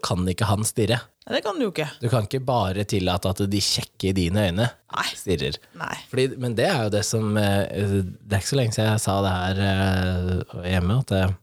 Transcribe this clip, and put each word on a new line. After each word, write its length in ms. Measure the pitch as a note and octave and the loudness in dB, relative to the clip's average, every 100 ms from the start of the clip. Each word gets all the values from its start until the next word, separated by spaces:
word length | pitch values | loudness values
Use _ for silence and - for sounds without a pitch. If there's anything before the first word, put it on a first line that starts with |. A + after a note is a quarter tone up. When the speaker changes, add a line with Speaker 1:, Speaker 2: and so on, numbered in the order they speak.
Speaker 1:
kan 240 | - F2+ F2+ | 0 0 0
ikke 180 | F2 G2+ | 0 0
han 180 | G2+ | 0
stirre. 380 | A2 - G#2 A#2 - _ - | 0 0 0 0 -4 _ -6
Speaker 2:
Nei, 80 | C#4 | -4
det 80 | |
kan 100 | - F4+ | -4 -2
du 60 | G#3+ | -2
jo 60 | |
ikke. 180 | D#3 D3 - | -2 -6 -4
Speaker 1:
Du 100 | A#2+ | 0
kan 140 | A#2 G2+ | 0 0
ikke 180 | C3+ | -4
bare 400 | B2+ A#2+ F#2 F#2+ G#2 | 0 0 0 -2 -2
tillate 400 | G2+ F#2 F2+ F#2 | 0 0 0 0
at 80 | F#2 G2+ | 0 0
de 100 | G2+ | 0
kjekke 500 | - - - - F#2+ | 0 -2 -4 -4 0
i 40 | |
dine 240 | F#2+ E2+ G2+ | 2 2 2
øyne 320 | G2 F2+ B2 - - - | 2 2 -2 -4 -10 -6
Speaker 2:
Nei. 80 | - | -4
Speaker 1:
stirrer. 420 | - G2+ E2+ - - - E3+ | -6 -2 -2 -2 -6 -12 -12
Speaker 2:
Nei. 220 | - - - | -10 -10 -6
Speaker 1:
Fordi, 260 | B2 C3 C3 | -2 -2 -2
men 160 | B2 A2 | -4 0
det 100 | D#3+ | 2
er 180 | D3+ G#2+ | 2 0
jo 40 | |
det 160 | G2+ - | 0 0
som, 320 | A2+ G#2+ G#2+ | 0 2 2
eh, 300 | G2+ G2+ - | 2 2 0
det 640 | F#2+ G2+ G2 F#2 - G#2+ | -2 0 0 0 -6 -2
er 60 | G2+ | -2
ikke 160 | - C#3 | 0 0
så 20 | |
lenge 160 | A#2 | 0
siden 180 | A2 A2 | 2 2
jeg 80 | G#2+ | 2
sa 200 | - G2 | 2 2
det 80 | F#2+ | 2
her, 320 | F#2 F#2 G2 | 0 0 0
eh, 1120 | G2 F#2+ F#2+ F#2 F#2 F2+ F2+ F2+ - - F2 | 2 2 2 2 2 0 0 -2 -4 -6 -2
hjemme, 280 | F#2 F2+ A#2 | 0 2 2
at 80 | - | 2
det, 280 | F#2+ F#2+ F#2+ | 2 2 0